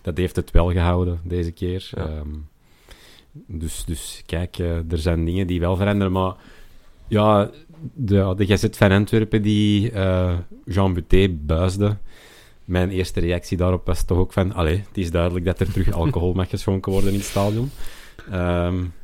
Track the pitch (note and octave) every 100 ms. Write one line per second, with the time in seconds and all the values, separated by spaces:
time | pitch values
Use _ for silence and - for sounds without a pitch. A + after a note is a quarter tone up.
0 | - E2 F2+ - - F2 F2 F2 E2+ F2+
1 | F2 E2+ E2+ F2 E2+ D#2+ F2+ F#2 - -
2 | D#2 D2+ D2 D2+ D2+ _ _ _ - -
3 | - - _ D3 - D#2+ D#2+ - - D#2
4 | - - - E2+ F2 - F2 E2+ E2 E2
5 | E2 E2 E2 F#2 F2+ F2 F2 F#2 G2+ G2+
6 | F#2+ F#2 F#2 - - - - - - -
7 | - G#2 G#2+ G#2 G#2 - - - D#3+ -
8 | A2 G2+ F#2+ F#2+ G2 F#2+ G#2+ - G2+ G2
9 | G#2 A2+ G#2+ A2 G#2+ G#2 G#2 G#2 G2 G2
10 | F#2+ F#2 F2+ F2 - - - F#2 F#2+ F2
11 | - G2 F#2+ D#2+ D2 D#2+ F#2 G2 G#2 G#2+
12 | - - - - - - - F2+ F#2 F#2
13 | F2+ - E2+ F2 - F2 F2+ F#2 - F2
14 | - F2+ - - F#2 G2 D#2+ F2+ G2 -
15 | E2+ E2+ F2 F2+ F2 F2+ F#2 - F2+ E2+
16 | D#2+ E2+ F2+ F2+ F#2 G2 - F#2+ G2 F#2+
17 | G2+ G2 - G2 G2+ G#2+ C3+ - - -
18 | - - - F#2+ F2 F2 F2 F#2 F2 -